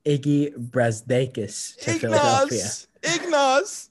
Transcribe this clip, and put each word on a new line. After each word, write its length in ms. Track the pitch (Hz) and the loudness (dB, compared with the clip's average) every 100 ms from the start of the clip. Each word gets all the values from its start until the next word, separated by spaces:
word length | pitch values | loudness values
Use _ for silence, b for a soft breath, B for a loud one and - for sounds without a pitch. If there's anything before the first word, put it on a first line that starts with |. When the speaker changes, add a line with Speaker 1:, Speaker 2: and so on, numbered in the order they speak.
| 147 | -2
Speaker 1:
Iggy 480 | 143 147 143 147 123 120 | 0 2 2 0 -4 -4
Brazdeikis 1040 | 127 117 107 - 123 131 - 104 - - - | 0 0 0 0 0 0 -4 -8 -8 -12 -8
to 120 | - | -4
Speaker 2:
Ignas! 80 | 320 | -2
Speaker 1:
Philadelphia. 640 | - - 294 269 285 208 - - - _ | 0 2 4 2 2 -2 -4 -8 -14 _
Speaker 2:
Ignas! 880 | 302 339 359 294 269 269 403 - - | -4 -2 0 2 4 2 0 -8 -10